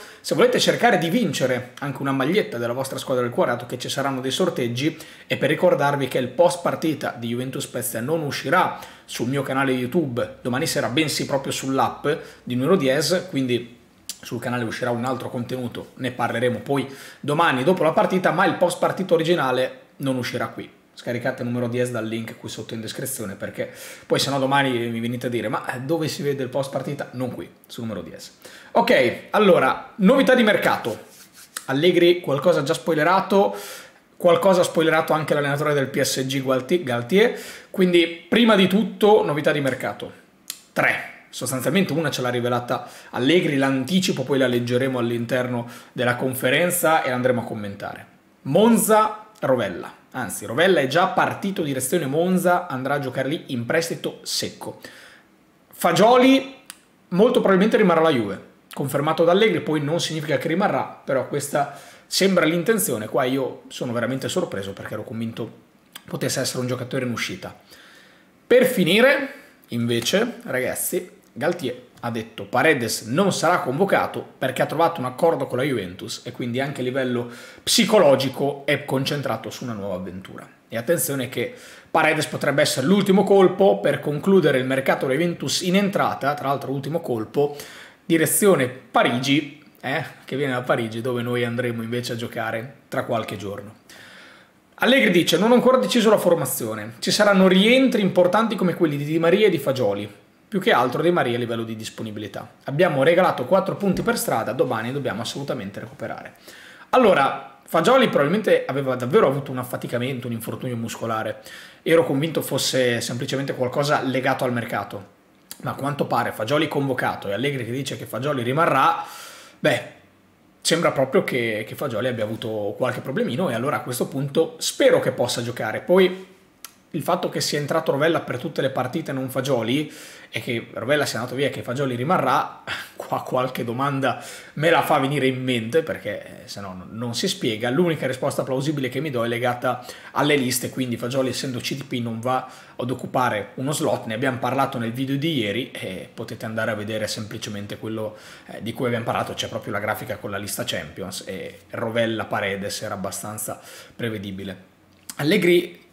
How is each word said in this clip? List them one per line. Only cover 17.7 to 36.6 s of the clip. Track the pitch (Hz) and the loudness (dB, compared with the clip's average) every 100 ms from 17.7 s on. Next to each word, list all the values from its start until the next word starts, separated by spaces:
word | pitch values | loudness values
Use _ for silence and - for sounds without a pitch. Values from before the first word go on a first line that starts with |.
| 180 | 4
la | 156 | 4
partita, | 156 185 185 180 | 4 2 2 2
ma | 156 170 | 2 2
il | - | 4
post | 180 - | 0 2
partita | 165 139 185 | -2 -2 2
originale | 165 160 175 135 127 135 - - - | 2 4 2 2 0 -2 -4 -20 -8
non | 135 131 | -4 -4
uscirà | 120 123 113 | -4 -4 -6
qui. | - - _ _ | -8 -16 _ _
Scaricate | - - 120 135 123 | -14 -8 -4 -4 -4
Numero | 120 123 120 | -4 -2 -2
diez | 123 123 | -2 -2
dal | 120 110 | -2 -4
link | 113 113 - | -6 -8 -12
qui | 113 | -12
sotto | - 110 | -12 -10
in | 113 | -10
descrizione, | 107 - 131 - 104 95 | -10 -8 -8 -8 -8 -8
perché | 101 - - - - - - | -10 -8 -10 -10 -18 -14 -2
poi | 147 | 0
se | 139 | 0
no | 139 | 0
domani | 135 139 135 120 117 | 2 2 2 0 -2
mi | 113 | -4
venite | 117 120 127 | -4 -4 -4
a | |
dire: | 117 104 | -4 -4
"Ma | - - 123 | -6 -6 -8
dove | 135 165 156 | -2 -2 -2
si | - | -4
vede | 143 135 | -4 -4
il | 123 | -4
post | 143 135 | -4 -4
partita?" | 135 131 143 - | -4 -6 -8 -8
Non | 123 127 | -6 -6
qui, | 95 87 - - | -6 -14 -16 -18
su | - | -10
Numero | 113 95 | -8 -8
diez. | 82 - - - - - - | -10 -14 -18 -20 -20 -20 0
Ok, | - - 185 123 - - | 2 4 4 4 0 -2
allora, | 190 208 151 131 - - - | 4 6 6 6 0 -6 2
novità | 190 277 214 | 6 6 6
di | 254 | 6
mercato. | 214 190 160 101 120 - - - - - - - - | 6 4 2 0 -2 -6 -12 -20 -20 -20 -16 -14 -4
Allegri | 135 175 170 170 175 | 2 4 6 6 4
qualcosa | 165 139 180 160 | 2 0 4 4
ha | |
già | 143 | 2
spoilerato, | 160 - 156 156 190 190 196 202 - - - - _ _ - | -2 0 2 4 4 4 4 4 0 -12 -16 -20 _ _ 0
qualcosa | 175 170 190 180 | 4 6 6 6
ha | |
spoilerato | 170 - 160 156 160 | 4 2 4 4 2
anche | 156 147 147 | 0 0 0
l'allenatore | 143 143 151 | 0 0 2
del | 147 131 | 2 0
P | 147 | 0
S | 131 139 131 | -2 0 -2
G | 135 | -2
Gualti-, | 131 131 | 0 0